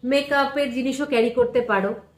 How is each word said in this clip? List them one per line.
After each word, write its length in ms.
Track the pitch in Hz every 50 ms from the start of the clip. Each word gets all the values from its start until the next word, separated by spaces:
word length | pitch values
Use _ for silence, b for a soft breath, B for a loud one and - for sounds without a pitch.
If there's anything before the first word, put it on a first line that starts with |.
| - 247
মেকআপের 580 | 269 277 285 285 285 277 269 - 294 294 285 262 233
জিনিসও 300 | 254 247 269 262 262 294 - 262
ক্যারি 180 | 233 226 240 233 254
করতে 220 | 240 - - 247 233 -
পারো। 200 | 214 196 190 202 226 - - - _